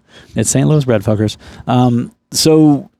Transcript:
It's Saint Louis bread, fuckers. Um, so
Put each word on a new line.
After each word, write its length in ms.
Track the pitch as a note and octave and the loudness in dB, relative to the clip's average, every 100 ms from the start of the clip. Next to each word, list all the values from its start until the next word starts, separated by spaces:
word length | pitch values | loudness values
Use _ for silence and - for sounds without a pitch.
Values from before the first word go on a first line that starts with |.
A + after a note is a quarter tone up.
| _ - - A2+ | _ -20 -10 -6
It's 160 | A2 | -2
Saint 180 | C3+ C#3+ | -2 0
Louis 160 | D3+ B2+ | 0 0
bread, 160 | A2 | -2
fuckers. 360 | A2 G#2+ G#2+ - - - - | -2 -2 -2 -6 -18 -14 -4
Um, 480 | B2 B2 A#2+ C3 _ _ | 0 0 0 -6 _ _
so 580 | - E3 D#3+ D3+ C#3 - | -2 2 4 4 2 -4